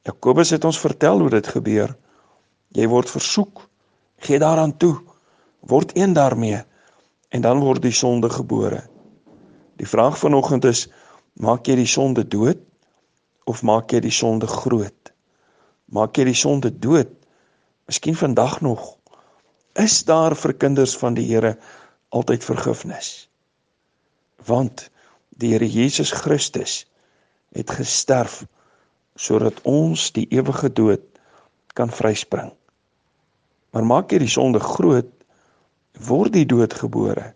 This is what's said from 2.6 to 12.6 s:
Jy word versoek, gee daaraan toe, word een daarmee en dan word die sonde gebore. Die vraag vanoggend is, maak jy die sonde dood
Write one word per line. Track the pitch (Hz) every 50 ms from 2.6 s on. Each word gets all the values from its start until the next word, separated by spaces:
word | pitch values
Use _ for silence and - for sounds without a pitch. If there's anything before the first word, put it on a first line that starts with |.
| _ _ -
Jy | - 113 113
word | 120 120 120 - -
versoek, | 143 - - - 208 196 - _ - - _ _ _ _ _ _ _ _ _ _ _ -
gee | - 139 143
daaraan | 151 156 165 160 160 151 139 -
toe, | 180 175 147 - - - _ _ _ _ _ _ _ _ _ _ - -
word | 123 147 165 160 -
een | 175 196 196 175
daarmee | 156 139 131 127 117 117 110 104 113 - _ _ _ _ _ _ _ _ _ _ _ _ _
en | - 120 123
dan | 117 123 143
word | 143 135 127 - -
die | 123 113
sonde | - - 123 123 120 117 117
gebore. | - 131 123 120 117 110 104 101 104 - - - _ - - - _ _ _ _ - - - _ - _ _ _ _
Die | - -
vraag | - - 110 117 139 156
vanoggend | - - 151 147 135 131 - 143 127 139
is, | 127 113 - - - _ _ - - - _ _ _ _
maak | - 110 107 120 120 - -
jy | 135 127 120
die | 117
sonde | - 147 135 135 127 120 98
dood | - - 101 110 131 - -